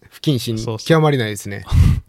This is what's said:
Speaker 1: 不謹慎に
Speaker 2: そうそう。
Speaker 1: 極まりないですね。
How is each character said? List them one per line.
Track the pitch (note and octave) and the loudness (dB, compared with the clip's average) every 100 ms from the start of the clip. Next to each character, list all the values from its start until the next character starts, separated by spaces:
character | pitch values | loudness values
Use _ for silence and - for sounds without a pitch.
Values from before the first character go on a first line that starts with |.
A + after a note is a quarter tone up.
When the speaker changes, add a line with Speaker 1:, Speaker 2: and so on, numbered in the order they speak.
| _ | _
Speaker 1:
不 | - | -8
謹 | - B2+ | -4 -2
慎 | A#2+ A2 | -2 -6
に | |
Speaker 2:
そ | A2+ A2 | -6 -6
う | |
そ | |
う。 | - | 0
Speaker 1:
極 | D#3+ | 2
ま | D3+ | 2
り | C3+ | 0
な | G#2+ | -2
い | |
で | G#2 | -6
す | G#2 | -10
ね。 | G2+ - - - - | -12 0 4 4 2